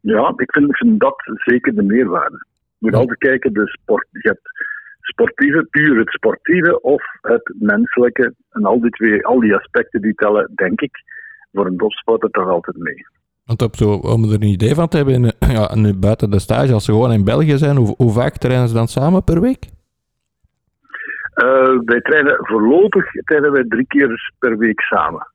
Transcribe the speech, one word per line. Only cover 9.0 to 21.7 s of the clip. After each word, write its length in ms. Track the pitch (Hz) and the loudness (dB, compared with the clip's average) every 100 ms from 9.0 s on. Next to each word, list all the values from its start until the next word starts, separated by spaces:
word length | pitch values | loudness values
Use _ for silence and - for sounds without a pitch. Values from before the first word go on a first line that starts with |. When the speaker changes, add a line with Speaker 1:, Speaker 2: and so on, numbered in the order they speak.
| 110 107 - | 0 0 2
Speaker 1:
al 140 | 127 | 2
die 140 | 113 98 | 2 0
aspecten 440 | - 120 117 - | 0 -4 -2 -4
die 120 | 104 | -4
tellen, 360 | 107 107 104 - | 0 0 0 -2
denk 260 | - 185 113 | -4 -4 -2
ik, 160 | 139 - _ - - - _ | -6 -10 _ -20 -20 -20 _
voor 140 | 95 95 | -4 -4
een 100 | 90 | -2
topsporter 540 | 107 - - 113 107 | -4 -4 -2 -2 0
toch 180 | - 92 | -4 -2
altijd 280 | 87 87 78 | -2 -4 -10
mee. 300 | 82 - - _ _ _ | -10 -12 -20 _ _ _
Speaker 2:
Want 180 | - 113 | -8 -2
op 140 | 113 - | -2 0
zo, 140 | 107 | 0
om 320 | 101 107 113 | 0 0 0
er 100 | 110 | 2
een 80 | 107 | 2
idee 320 | 104 98 107 | 0 2 2
van 140 | 143 165 | 2 0
te 80 | 165 | 0
hebben, 180 | 139 | 2
in, 180 | 127 117 - | 2 0 2
<clears throat> 160 | - | 0
ja, 200 | 117 104 | 2 0
nu 200 | 107 104 | 2 2
buiten 360 | 98 98 110 104 | 2 0 0 0
de 80 | 101 | -2
stage, 340 | - 113 139 | 0 0 2
als 120 | 113 | 0
ze 60 | - | 2
gewoon 200 | 110 123 | 2 2
in 120 | 113 | 2
België 320 | 98 131 156 139 | 2 2 2 2
zijn, 180 | 147 143 | 2 2
hoe, 180 | 110 - | 2 2
hoe 160 | 123 | 2
vaak 240 | 107 135 - | 2 -2 -2
trainen 320 | 127 127 120 | -2 0 2
ze 60 | |
dan 140 | 113 113 | 0 -2
samen 360 | - 143 185 | 0 2 0
per 160 | - 170 | 2 0
week? 260 | 240 262 - - _ _ _ _ _ _ _ _ _ _ _ - - - - | 0 -2 -10 -20 _ _ _ _ _ _ _ _ _ _ _ -16 -14 -14 -10
Speaker 1:
Eh, 440 | - 123 135 131 | -2 2 4 4